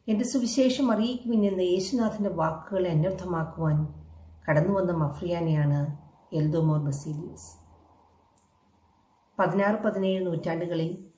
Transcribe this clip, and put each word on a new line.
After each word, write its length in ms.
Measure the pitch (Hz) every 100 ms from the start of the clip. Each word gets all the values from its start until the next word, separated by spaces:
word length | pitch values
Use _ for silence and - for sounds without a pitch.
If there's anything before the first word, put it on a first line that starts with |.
| -
എന്റെ 180 | 208 240
സുവിശേഷം 680 | 262 233 277 254 262 254
അറിയിക്കുവിൻ" 540 | 208 233 247 233 226 202
എന്ന 160 | 185
യേശുനാഥന്റെ 680 | 180 185 - 247 220 - 202
വാക്കുകളെ 600 | 165 160 160 - 190 180
അന്വർത്ഥമാക്കുവാൻ 1000 | 156 185 185 180 165 160 160 156 151 156 - - - - - -
കടന്നുവന്ന 420 | 196 196 196 180
മഫ്രിയാനെയാണ് 1080 | 165 143 - 170 170 165 151 143 143 147 - - - _ 160
എൽദോമോർ 440 | 151 165 156 151
ബസേലിയോസ്. 760 | 143 135 160 147 185 - - - - - _ _ _ _ _ _ _ _ _ _ _ _ _ _ _ -
പതിനാറ് 440 | 180 196 202 214
പതിനേഴ് 420 | 214 196 190 190 180
നൂറ്റാണ്ടുകളിൽ 800 | 165 170 165 175 165 165 - -